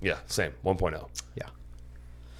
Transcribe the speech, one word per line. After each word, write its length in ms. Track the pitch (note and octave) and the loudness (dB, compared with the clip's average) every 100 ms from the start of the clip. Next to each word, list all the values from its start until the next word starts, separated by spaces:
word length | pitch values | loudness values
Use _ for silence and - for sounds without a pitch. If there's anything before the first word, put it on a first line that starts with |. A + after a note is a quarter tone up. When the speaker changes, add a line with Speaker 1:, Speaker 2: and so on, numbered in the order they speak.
Speaker 1:
Yeah, 140 | F#2+ D#2+ - | 2 2 2
same, 260 | - D#2+ - | 2 2 4
one 160 | F#2 F#2 | 4 6
point 180 | F2+ D#2 | 4 2
oh. 120 | - - - | -6 -10 -8
Speaker 2:
Yeah. 100 | - - - - - - - - - - | -8 -8 -10 -14 -14 -14 -14 -14 -14 -14